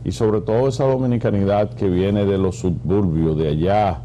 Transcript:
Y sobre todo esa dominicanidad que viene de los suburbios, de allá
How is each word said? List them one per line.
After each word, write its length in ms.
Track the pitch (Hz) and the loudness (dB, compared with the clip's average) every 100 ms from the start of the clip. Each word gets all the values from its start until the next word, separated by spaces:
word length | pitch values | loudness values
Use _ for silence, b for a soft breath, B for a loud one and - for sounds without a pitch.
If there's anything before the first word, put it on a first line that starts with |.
Y 80 | - | -6
sobre 300 | 90 113 107 | -2 0 0
todo 260 | 87 110 135 | 0 0 0
esa 180 | 117 135 | 0 0
dominicanidad 840 | 131 127 120 117 104 98 101 104 | 0 0 0 0 0 0 0 0
que 180 | - 98 | -2 0
viene 360 | 90 95 101 101 | 2 2 2 2
de 120 | 98 | 2
los 220 | 95 90 | 0 -2
suburbios, 760 | 92 85 73 98 98 80 80 78 | -2 -2 0 0 2 2 0 0
de 100 | 78 | 0
allá 520 | 76 87 101 104 73 | 0 2 2 0 -2